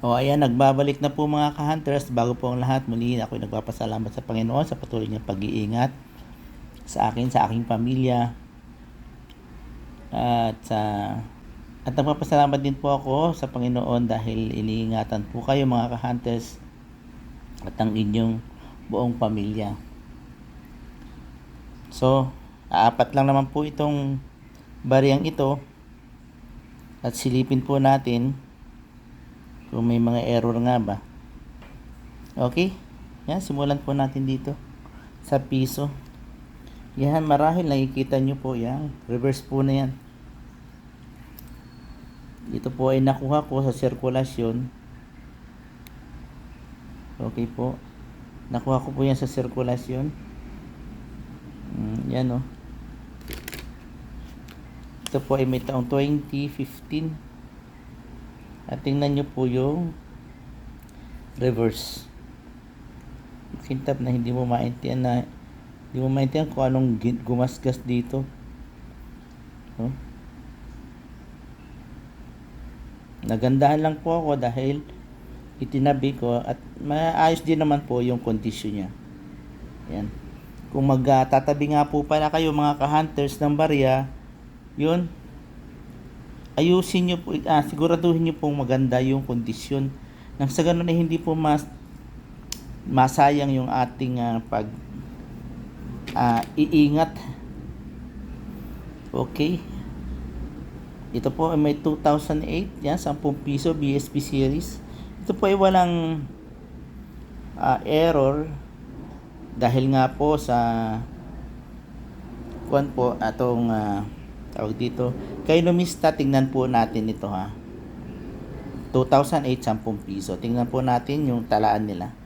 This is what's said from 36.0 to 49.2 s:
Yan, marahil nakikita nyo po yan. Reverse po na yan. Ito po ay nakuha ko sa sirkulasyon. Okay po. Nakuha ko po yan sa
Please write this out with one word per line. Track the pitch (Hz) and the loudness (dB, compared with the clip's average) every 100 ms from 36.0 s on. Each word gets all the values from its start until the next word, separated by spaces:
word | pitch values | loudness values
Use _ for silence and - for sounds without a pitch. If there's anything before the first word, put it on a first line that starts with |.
| - - - - - - - - - - | -14 -18 -18 -18 -18 -18 -18 -18 -12 0
Yan, | 135 160 | 2 4
marahil | 156 143 151 170 | 4 6 6 4
nakikita | 165 139 131 135 131 135 | 4 2 2 0 2 2
nyo | 135 139 | 2 0
po | 131 | -2
yan. | 123 117 135 151 131 - | -2 -2 -2 -6 -8 -4
Reverse | 120 131 135 | 0 2 0
po | - 135 | 0 2
na | 139 | 4
yan. | 135 131 131 - - - - - - - - - - - - - - - - - - - - - - - - - | 4 0 -4 -14 -20 -20 -18 -18 -20 -20 -20 -20 -20 -20 -20 -18 -18 -18 -18 -18 -20 -18 -18 -18 -18 -18 -16 -8
Ito | 117 127 | -4 -4
po | 131 131 | 0 4
ay | 135 | 6
nakuha | 135 135 135 147 147 | 4 2 2 2 2
ko | 135 | 0
sa | 135 | 0
sirkulasyon. | 120 131 123 131 127 131 - 117 117 127 - - - - - - - - - - - - - - - - - - - - - - - - - | 2 0 0 0 2 0 0 0 0 -4 -10 -20 -20 -20 -20 -20 -20 -20 -20 -20 -20 -20 -18 -18 -18 -18 -18 -18 -18 -18 -18 -18 -18 -18 -8
Okay | 117 117 117 | -6 -4 -4
po. | 117 123 135 - - - - - - - | -2 -4 -4 -12 -20 -20 -18 -18 -18 -6
Nakuha | 120 135 131 | -4 2 2
ko | 135 | 0
po | 135 135 | 0 2
yan | |
sa | 131 | 2